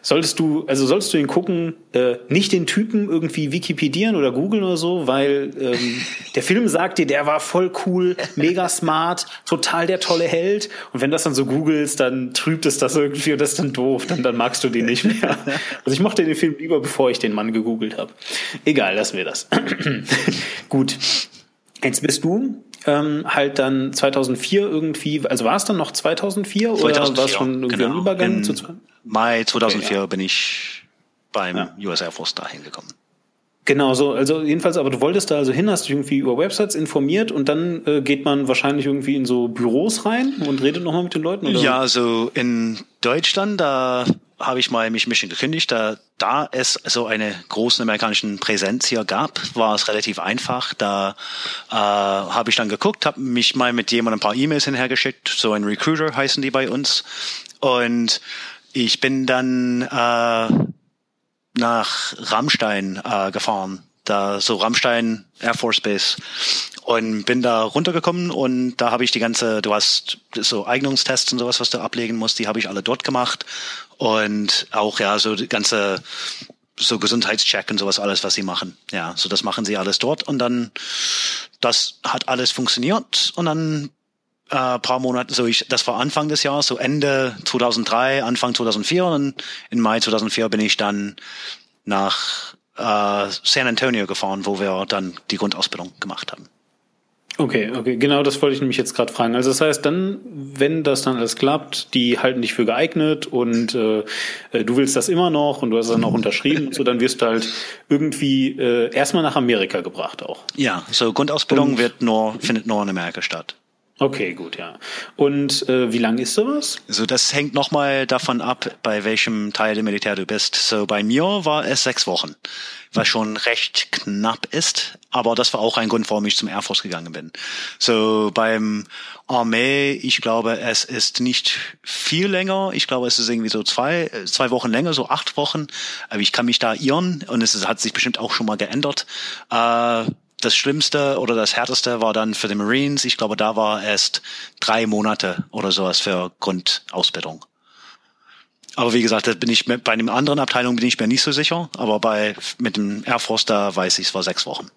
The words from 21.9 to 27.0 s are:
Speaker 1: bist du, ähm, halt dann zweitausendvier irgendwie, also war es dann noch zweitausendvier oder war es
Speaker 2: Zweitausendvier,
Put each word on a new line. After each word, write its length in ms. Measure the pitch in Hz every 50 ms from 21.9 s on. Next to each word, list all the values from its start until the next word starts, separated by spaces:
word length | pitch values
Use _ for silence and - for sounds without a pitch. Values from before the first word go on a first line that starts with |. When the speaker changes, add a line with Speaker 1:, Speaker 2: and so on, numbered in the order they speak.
| - -
Speaker 1:
bist 220 | 151 143 139 - -
du, 380 | 160 185 220 269 262 - - - - - - -
ähm, 380 | 147 147 147 151 151 147 151 -
halt 320 | - - 147 139 139 139 139
dann 340 | 131 135 135 135 131 135
zweitausendvier 680 | 135 - - 139 135 139 135 127 127 - - - 190 196
irgendwie, 600 | 202 202 156 156 160 160 151 - - 151 151 147 139
also 180 | - 139 - -
war 120 | 113 180
es 80 | 202 -
dann 120 | - 208
noch 140 | 165 151 -
zweitausendvier 800 | - - - 160 170 - - 202 190 208 196 - - 202 220 233
oder 100 | 220 -
war 80 | 156 151
es 60 | 151
Speaker 2:
Zweitausendvier, 380 | 143